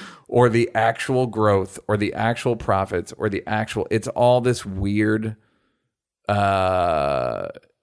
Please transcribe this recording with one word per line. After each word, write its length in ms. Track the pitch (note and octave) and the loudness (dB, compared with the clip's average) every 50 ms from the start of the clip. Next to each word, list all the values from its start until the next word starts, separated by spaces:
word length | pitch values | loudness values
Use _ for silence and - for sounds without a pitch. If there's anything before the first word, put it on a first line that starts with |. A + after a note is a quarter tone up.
| - - | -18 -18
<laughs> 200 | - - _ - | -20 -20 _ -2
or 200 | - A#2+ B2 A#2+ | 2 4 4 6
the 220 | A2 A#2 A#2 - - | 4 4 2 2 0
actual 520 | A2+ A2 A2+ A2+ - - - C3 B2+ B2+ | 0 2 2 0 -2 -4 -2 0 0 0
growth 520 | A#2+ G#2+ A2 G#2+ G#2+ G2+ F#2+ F#2 F#2 - - - - | 0 0 2 4 4 4 4 0 -2 -8 -12 -4 -2
or 80 | G#2+ G2+ | 0 0
the 160 | G#2 G2 - | 0 -2 -2
actual 400 | F#2 G#2+ A#2 A#2 - - C3 A#2+ | 0 0 0 0 0 -2 -2 -2
profits 580 | A2 - - G2+ F#2+ F#2+ - - F2 - - - - | -2 0 0 0 0 0 0 -2 -4 -4 -6 -8 -4
or 100 | - G#2+ | -4 -2
the 140 | G2 F#2 - | -2 -4 -4
actual, 400 | - G#2+ G#2+ G#2+ - - A2 - - | -4 -4 -4 -4 -4 -4 -6 -4 -2
it's 160 | - A2 - B2+ | -2 -2 -2 -2
all 320 | - - A#2+ B2 B2 B2 | -2 2 4 4 4 4
this 240 | A#2 B2+ A#2+ - - | 2 0 -2 -2 -4
weird, 720 | G2+ F#2+ F#2+ G2 G2+ G#2 G#2 G#2 G#2+ G#2+ A2 A2 A2 G#2+ _ _ _ _ _ _ _ _ _ _ _ _ _ _ _ _ _ - - | -8 -6 -4 -2 -2 0 0 0 0 0 0 -2 -6 -8 _ _ _ _ _ _ _ _ _ _ _ _ _ _ _ _ _ -4 -2
uh, 1200 | G#2 G2+ G2+ G2 G2 F#2+ F#2 F#2 F#2 F#2 F2 F2 D#2+ D2+ C#2+ C#2+ C#2 C2 B1 B1 A1 G1+ G1+ - - - _ _ _ _ | 0 2 2 2 2 2 2 2 2 2 2 2 2 0 0 0 0 -2 -2 -4 -4 -6 -8 -10 -12 -14 _ _ _ _